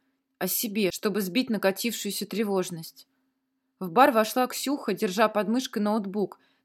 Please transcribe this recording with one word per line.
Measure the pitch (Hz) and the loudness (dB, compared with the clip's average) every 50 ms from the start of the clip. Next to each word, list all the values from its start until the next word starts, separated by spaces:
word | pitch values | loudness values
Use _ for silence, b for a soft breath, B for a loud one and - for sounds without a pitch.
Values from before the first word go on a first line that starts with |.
| _ _ _ _ _ _ _ - | _ _ _ _ _ _ _ -6
а | 175 | -4
себе, | 185 - - - 226 196 226 202 175 | -2 -2 -2 -4 -2 0 0 0 0
чтобы | - - - 214 180 208 | 0 0 -2 -2 -2 -2
сбить | 202 185 170 254 254 254 | -2 -2 0 0 0 0
накатившуюся | 220 190 - 196 190 - - 233 214 - - 202 196 - 208 | 0 0 2 2 0 0 -2 -4 -4 -4 -6 -6 -6 -6 -6
тревожность. | - - 202 226 208 196 190 175 180 180 165 165 - - - - _ _ _ _ _ _ _ _ _ _ _ _ _ _ - | -4 -2 -2 -2 0 0 0 0 -2 -6 -10 -12 -14 -16 -20 -20 _ _ _ _ _ _ _ _ _ _ _ _ _ _ -10
В | 190 180 | -8 0
бар | 165 233 262 302 | 6 6 6 8
вошла | 240 220 214 220 - 254 254 | 8 4 2 2 2 0 0
Ксюха, | 247 - - - 262 285 285 - - 196 | 0 -2 -4 -4 -4 -4 -4 -2 -2 -2
держа | - 214 202 180 220 220 214 | 0 -2 -2 2 2 2 2
под | 214 214 202 185 | 2 0 0 0
мышкой | 226 262 262 - - 214 | 0 -2 -2 -4 -4 -2
ноутбук, | 208 208 214 226 196 196 185 208 190 - - _ _ _ _ _ | -2 0 0 -2 -2 -4 -4 -4 -4 -4 -6 _ _ _ _ _